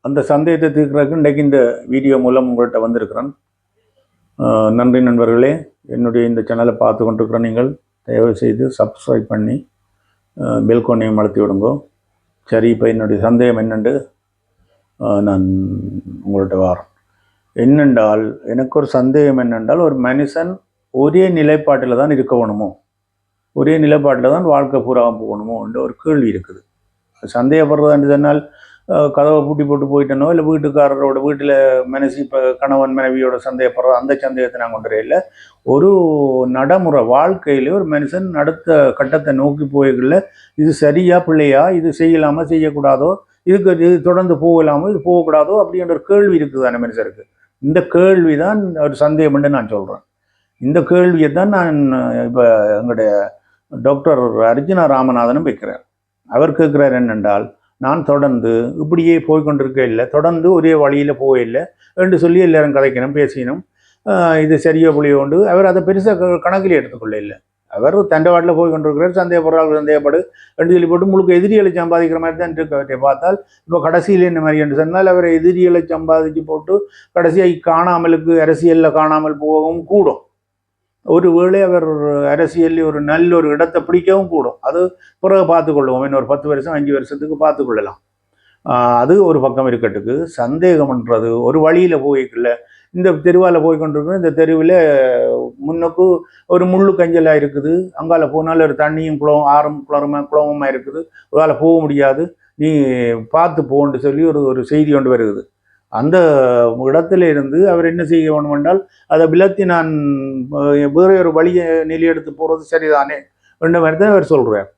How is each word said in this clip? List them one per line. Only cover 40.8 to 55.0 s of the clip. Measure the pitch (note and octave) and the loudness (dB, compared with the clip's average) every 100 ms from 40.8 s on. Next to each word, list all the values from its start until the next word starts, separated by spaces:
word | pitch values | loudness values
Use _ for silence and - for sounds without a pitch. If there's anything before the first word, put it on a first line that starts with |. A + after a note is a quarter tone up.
| D3+ D#3 F3+ F3+ | 2 2 2 2
பிள்ளையா, | F3 D#3 D3 C3+ E3+ | 2 2 4 4 2
இது | F3+ E3 D3+ | 0 -2 0
செய்யலாமா | E3 E3 D3+ D3+ | 2 2 0 -2
செய்யக்கூடாதோ, | D#3 D#3+ D#3 D3 C#3 C3+ D3+ G3 _ _ | -2 -2 -2 0 0 2 0 -4 _ _
இதுக்கு | - F#3+ F#3 | 0 2 2
இது | E3+ E3+ F3 | 2 2 2
தொடர்ந்து | E3+ F3+ F#3 | 2 0 0
போகலாமோ | D3+ E3 E3 D#3 C#3+ F#3 | 0 2 2 2 0 -2
இது | F#3+ | -4
போகக்கூடாதோ | D3+ F3 D#3+ D3+ D3+ G#3 | 0 0 2 0 2 0
அப்படின்ற | F3+ F3+ E3+ | 0 -4 -4
ஒரு | D#3+ | -6
கேள்வி | - G3+ G3+ E3 | 0 2 2 0
இருக்குது | D3 C3+ | -2 -2
தானே | B2+ A#2+ | -2 -2
மனுஷருக்கு. | A#2+ A2+ G2+ - - _ _ _ | -6 -6 -8 -10 -20 _ _ _
இந்த | C#3 E3 F3+ | -2 -2 0
கேள்விதான் | E3+ F#3+ F#3+ E3 D3 F3+ G#3+ G3 D#3 | 2 4 4 2 0 0 -2 -4 -4
ஒரு | D3 | -4
சந்தேகம் | C3+ D3+ D3+ D#3 | 0 0 2 2
என்று | C#3 C#3+ | 2 0
நான் | C#3 G#2+ | -2 -4
சொல்றேன். | G#2 F#2+ G2 _ _ _ _ _ _ | -8 -8 -14 _ _ _ _ _ _
இந்த | B2+ E3 | -2 -2
கேள்வியை | - F3 F3+ E3 D3+ | 2 2 4 2 0
தான் | D#3+ G3+ | 0 0
நான் | G3 E3+ D3 C#3 C3 B2 A#2+ | 0 0 0 0 0 -4 -4
இப்ப | A#2+ B2 A#2 A2 G#2+ G#2 | -2 2 4 4 2 0
எங்களுடைய | A#2+ A2 G#2+ G#2 G2+ - _ _ _ | -2 -2 0 0 -4 -10 _ _ _
டாக்டர் | B2 B2+ C#3 E3 C#3 | -4 -2 0 0 0
அர்ஜுனா | B2 A2 A2+ A#2+ D3+ F#3 | 0 2 2 2 0 0
ராமநாதனும் | D#3 C3+ | 2 2